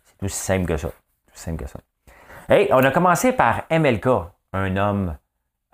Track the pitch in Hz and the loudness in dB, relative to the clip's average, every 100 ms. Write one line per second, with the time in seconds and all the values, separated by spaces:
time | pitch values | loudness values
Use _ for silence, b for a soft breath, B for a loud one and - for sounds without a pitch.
0 | _ _ 98 - - 95 87 78 78 - | _ _ -8 -6 -2 -2 -2 -4 -6 -12
1 | _ _ _ - - 78 67 - _ _ | _ _ _ -16 -10 -10 -10 -16 _ _
2 | _ B B B - 143 208 131 131 175 | _ B B B 2 2 4 2 4 2
3 | 180 175 254 247 120 107 - 160 147 107 | 2 2 2 2 2 0 -2 0 2 2
4 | 127 113 85 - _ 95 95 95 104 101 | 0 0 -2 -14 _ -4 -2 -2 -2 -2
5 | 90 76 _ _ _ _ _ | -4 -8 _ _ _ _ _